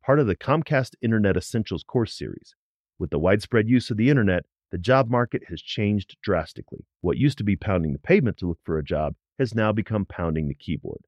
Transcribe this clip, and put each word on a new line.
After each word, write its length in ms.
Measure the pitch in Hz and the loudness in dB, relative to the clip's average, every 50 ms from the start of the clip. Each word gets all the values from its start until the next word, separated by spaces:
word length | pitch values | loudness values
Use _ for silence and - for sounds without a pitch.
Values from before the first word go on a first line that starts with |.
| _ | _
part 140 | - 139 147 | 2 2 4
of 80 | 143 | 4
the 100 | 104 90 | 2 0
Comcast 600 | - - - 139 165 156 - 151 131 131 - - _ | -2 0 0 0 0 0 0 0 0 0 -2 -8 _
Internet 380 | - 117 113 110 101 98 95 98 | -2 0 2 4 4 4 2 2
Essentials 440 | - - - 117 104 - 95 80 | -2 -2 -4 -4 -4 -2 -6 -8
course 340 | - - - 127 113 - - | -8 -2 0 0 0 0 -4
series. 380 | - 71 53 50 - _ _ _ _ _ _ _ _ _ _ _ _ | -10 -10 -10 -10 -12 _ _ _ _ _ _ _ _ _ _ _ _
With 100 | 90 78 | -8 -4
the 100 | - 73 | -2 0
widespread 520 | 80 90 101 107 - - - 113 107 110 | 4 4 4 2 0 0 0 0 2 4
use 200 | 123 123 - - | 2 2 2 0
of 60 | 117 | -2
the 140 | 104 113 135 | 2 4 4
internet, 340 | 147 135 110 95 90 90 - _ _ _ _ _ | 4 4 4 4 2 0 -2 _ _ _ _ _
the 60 | - | -8
job 320 | 87 87 - 127 135 127 113 | -4 2 4 4 4 4 2
market 360 | 123 120 120 117 - 123 - - | 2 0 0 0 -4 -8 -6 -8
has 140 | 87 82 | -14 -12
changed 560 | - - - - 107 101 104 101 98 _ - _ | -10 -8 -4 -2 0 2 0 0 -2 _ -18 _
drastically. 640 | - 107 92 82 78 - - - - _ - - - _ _ _ | -2 0 0 0 0 -4 -10 -18 -16 _ -18 -18 -18 _ _ _
What 160 | - 87 65 | -2 -2 0
used 220 | 62 127 143 139 - | 2 2 0 0 0
to 60 | 104 | 0
be 120 | 101 98 | 0 0
pounding 380 | - - - 95 90 80 78 69 | 0 0 -2 0 0 0 -2 -4
the 40 | 69 | -6
pavement 380 | _ - - 127 - 110 85 - | _ 2 2 4 4 0 -2 -2
to 100 | 92 87 | -4 -6
look 100 | 82 _ _ | -6 _ _
for 120 | - 82 | -4 -4
a 80 | 78 71 | -4 -2
job 300 | - 85 76 78 73 - _ _ _ _ - | -2 -2 -2 -2 -4 -6 _ _ _ _ -4
has 160 | 135 117 107 | -4 -2 0
now 180 | 113 107 107 | 0 0 0
become 320 | 107 110 101 - 110 104 95 | 0 -2 -2 -2 -2 -4 -4
pounding 440 | _ - - 87 82 80 80 78 71 | _ -6 -6 -4 -2 -2 -2 -2 -4
the 60 | 69 | -6
keyboard. 460 | _ - - 80 - - 50 50 - _ | _ -6 -6 -6 -6 -6 -10 -12 -12 _